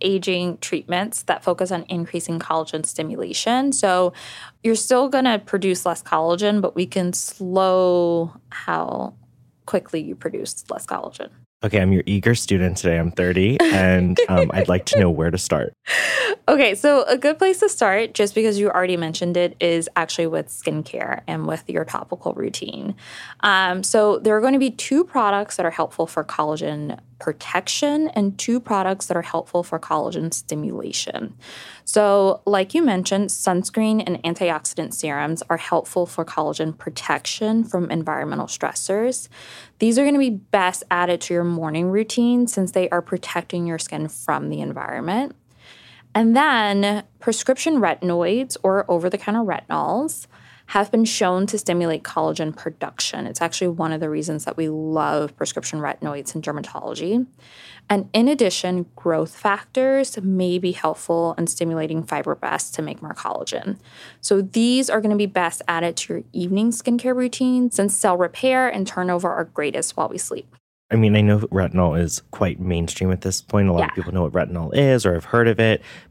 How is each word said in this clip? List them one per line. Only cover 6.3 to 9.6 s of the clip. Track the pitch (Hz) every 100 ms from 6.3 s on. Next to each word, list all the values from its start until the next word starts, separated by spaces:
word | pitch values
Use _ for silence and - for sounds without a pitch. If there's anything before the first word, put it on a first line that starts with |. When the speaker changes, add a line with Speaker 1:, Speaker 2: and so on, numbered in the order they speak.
| 175 208 208
Speaker 1:
but | 190 -
we | 185
can | 190 180
slow | 180 - - 185 185 190 185 185 175 175 170 165 - -
how | - - 165 64 64 - - _ _ _ _